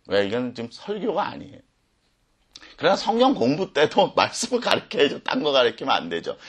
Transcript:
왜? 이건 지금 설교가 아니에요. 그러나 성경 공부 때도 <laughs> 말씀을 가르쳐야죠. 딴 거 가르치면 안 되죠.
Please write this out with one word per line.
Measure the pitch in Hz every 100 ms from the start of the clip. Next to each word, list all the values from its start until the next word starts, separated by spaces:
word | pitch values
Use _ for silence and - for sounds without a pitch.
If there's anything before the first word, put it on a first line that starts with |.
| -
왜? | 98 101
이건 | 120 123
지금 | 117 113
설교가 | - - 208 214 175 175
아니에요. | - - - _ _ _ _ _ _ _ _ _ - - -
그러나 | 175 -
성경 | - 226 247
공부 | - 120 156 -
때도 | 143 147 - 180
<laughs> | -
말씀을 | 101 - - 240
가르쳐야죠. | 294 - - 214 - -
딴 | - 135
거 | 147
가르치면 | 135 120 - 135
안 | 98 82
되죠. | 82 82 -